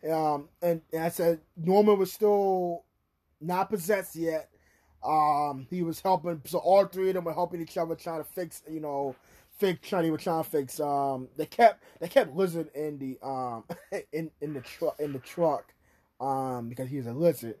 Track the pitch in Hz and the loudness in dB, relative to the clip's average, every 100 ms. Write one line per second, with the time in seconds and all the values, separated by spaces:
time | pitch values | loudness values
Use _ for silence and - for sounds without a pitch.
0 | 156 160 156 147 143 _ 175 165 _ 160 | 0 0 2 0 -4 _ 0 0 _ -4
1 | 165 - 170 165 _ - 165 190 208 202 | -2 2 2 2 _ -6 4 6 8 6
2 | 185 - 214 208 196 185 180 170 _ _ | 2 2 2 4 2 2 0 -4 _ _
3 | _ _ _ _ 156 180 190 214 165 202 | _ _ _ _ -4 -2 0 -2 0 -2
4 | - 160 165 160 151 _ _ _ _ _ | -2 -4 -2 -2 -6 _ _ _ _ _
5 | 113 156 151 147 147 135 131 180 170 160 | 0 4 4 4 0 -4 -6 -4 -4 -2
6 | 190 180 165 165 - 170 170 196 190 185 | 2 2 0 -6 -4 -2 6 6 6 2
7 | 190 185 170 156 175 175 160 - 165 165 | 0 0 -2 -2 -4 -4 -6 -4 -4 -4
8 | - 165 147 - 180 - - 156 151 139 | -6 -8 -8 -8 -8 -10 -12 -8 -6 -4
9 | 139 127 _ - _ - 196 175 - 190 | -4 -6 _ -20 _ -2 0 0 -2 0
10 | 165 156 - 160 156 156 135 - 147 139 | 0 0 -2 -2 0 -2 -2 -4 -2 0
11 | 139 135 131 - 156 - 233 226 - - | 0 -2 -8 -8 -8 6 6 6 -14 -10
12 | 165 277 196 143 190 165 156 139 151 147 | 0 2 2 0 0 0 -6 -6 -6 -6
13 | 135 127 135 135 123 117 107 170 - 190 | -10 -10 -8 -6 -4 -6 -10 -14 -8 -10
14 | - 151 160 _ 147 143 123 - 160 - | -8 -8 -8 _ -8 -8 -12 -4 -4 -2
15 | 147 139 - - 165 143 - _ _ _ | -6 -6 -10 0 2 2 -6 _ _ _
16 | _ _ 131 135 131 123 117 117 131 143 | _ _ -2 -2 -2 -4 -6 -8 -8 -6
17 | 120 120 170 156 117 107 | -6 2 2 2 -4 -10